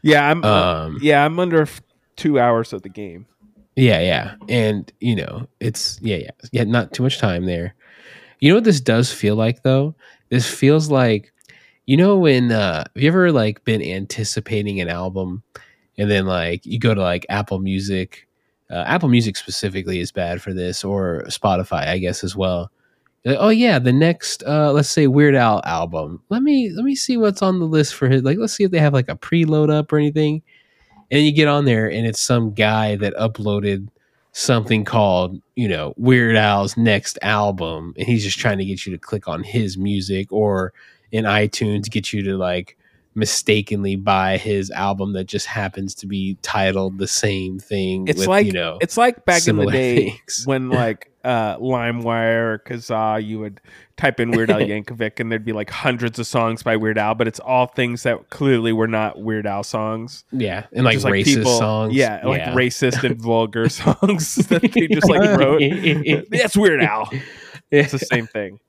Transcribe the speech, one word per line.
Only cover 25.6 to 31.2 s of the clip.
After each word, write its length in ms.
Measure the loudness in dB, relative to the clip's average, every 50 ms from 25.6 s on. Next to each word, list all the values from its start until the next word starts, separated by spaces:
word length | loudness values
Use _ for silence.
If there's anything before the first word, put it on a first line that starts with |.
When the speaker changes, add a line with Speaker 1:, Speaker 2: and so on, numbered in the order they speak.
| 0
Speaker 2:
album. 580 | -4 -4 -4 -4 -4 -6 -8 -8 -8 -10 -14 _ _
Let 140 | -4 0
me, 280 | 2 2 2 2 0 -2
let 140 | -4 -2 -2
me 100 | -2 -2
see 220 | -2 -2 -2 0
what's 260 | 2 2 0 2 2
on 160 | 0 0 2 0
the 60 | 0
list 280 | 2 2 2 2 2 -2
for 140 | -2 2 2
his, 140 | 2 2
like, 160 | 2 0 0 0
let's 140 | -2 -4 0
see 100 | 0 0
if 60 | 2
they 80 | 2 4
have, 140 | 2 4 4
like, 140 | 2 0 -2
a 80 | -6
preload 540 | -10 -4 0 2 2 4 4 4 2 4 4
up 220 | 2 0 0 0
or 60 | 0 2
anything." 440 | 2 2 2 2 0 0 0 -4 _ _ _ _ _ _ _ _ _ _ _ _ _ _
And 140 | 2 4